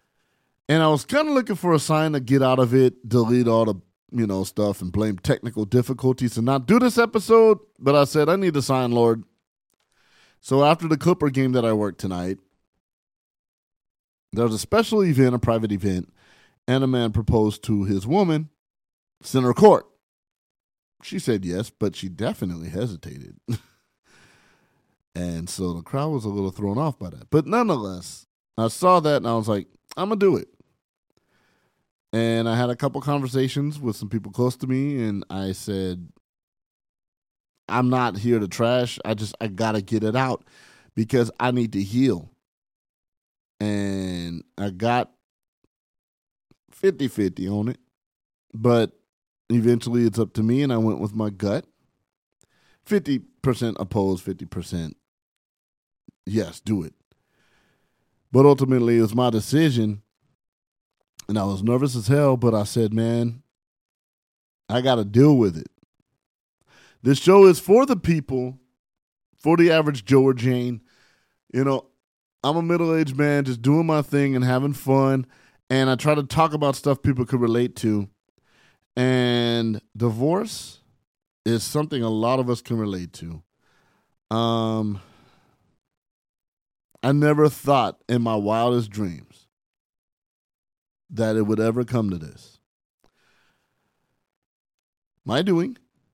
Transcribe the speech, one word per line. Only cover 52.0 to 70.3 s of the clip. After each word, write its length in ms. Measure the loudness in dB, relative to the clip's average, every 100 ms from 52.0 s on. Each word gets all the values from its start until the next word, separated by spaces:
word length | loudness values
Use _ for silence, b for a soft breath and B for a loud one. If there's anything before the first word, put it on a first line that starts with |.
| _ _ _ _ _ _ _ _
Fifty 360 | -2 -2 0 -4
percent 580 | -6 _ -4 -2 -4 -6
opposed, 440 | -4 -2 0 -2
fifty 220 | -6 -12 -12
percent 520 | -12 -10 -10 -10 -14 _ _ _ _ _ _ _ _ _ _ _ _ -6
yes, 340 | -4 -4 -8
do 240 | -4 -4
it. 100 | -4 -14 _ _ _ _ _ _ _ _ _ _ _ _ _
But 140 | 6 6
ultimately, 520 | 6 2 2 4 4
it 40 |
was 140 | 2 2
my 140 | 0
decision, 720 | 0 -2 0 2 0 -2 -4 -14 _ _ _ _ _ _ _ _ _ _ -20 -6
and 100 | -4
I 60 |
was 200 | -2 -2
nervous 320 | -2 0 0 -2
as 120 | 0
hell, 280 | 2 4 2
but 180 | 2
I 100 | 0
said, 300 | -2 -2 0
"Man, 500 | 0 0 0 -2 -6 _ _ _ _ _ _ _ _ _ _ _ _ -4
I 140 | -2
gotta 240 | 0 0 2
deal 320 | 4 6 6
with 200 | 4 0
it." 120 | -10 -20 _ _ _ _ _ _ _ _ b b b b
This 180 | 0 2
show 260 | 6 10 10
is 140 | 8
for 260 | 4 4 4
the 120 | 0
people, 640 | 0 0 -2 -6 -6 -10 _ _ _ _ _ _ _ _
for 200 | 2 4
the 140 | 6
average 340 | 6 2 -2 4
Joe 180 | 6
or 100 | 6